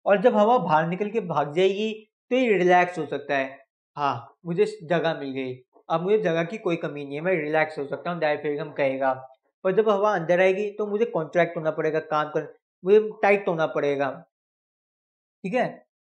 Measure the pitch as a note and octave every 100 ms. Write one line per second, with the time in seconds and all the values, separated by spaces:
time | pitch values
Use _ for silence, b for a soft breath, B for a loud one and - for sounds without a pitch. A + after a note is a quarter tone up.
0 | - G3 A#3 G#3+ G#3 B3 E3+ D#3 E3 F3+
1 | G#3 A3 F3+ D3 C#3+ D#3 F#3+ G3 A3 G#3+
2 | - _ - B3+ B3 F#3+ F3+ F3+ F3 E3+
3 | D3 C#3 - C#3 C3+ - _ _ _ -
4 | C#3+ A#2+ - _ E3+ E3+ G#3+ G#3+ D#3 E3+
5 | D#3+ D3+ C#3 C3 C3 B2+ _ _ - E3
6 | F#3 G#3+ F3 E3 E3+ A3 F3+ E3 D#3+ C#3+
7 | C#3+ C#3+ F3 F3+ D3 D#3 D3+ - C3+ C#3
8 | F3 E3+ D#3 D3 D3+ D3 D3+ D3 C3+ C3+
9 | C3+ C3 - _ _ _ F#3+ F#3 G#3+ G3
10 | G#3+ G3 E3 F3 F#3+ F#3+ G#3 G3+ G#3 G#3
11 | A#3 E3+ D#3 F3 E3 E3+ D#3 D3+ D#3 D#3
12 | D#3 D3+ D3 D#3 D3+ - _ _ F3+ G#3+
13 | G#3+ - G3+ G3+ G3 E3 D#3 D#3 C#3+ C#3
14 | C#3 - - _ _ _ _ _ _ _
15 | _ _ _ _ F#3+ B3 C4 - _ _
16 | _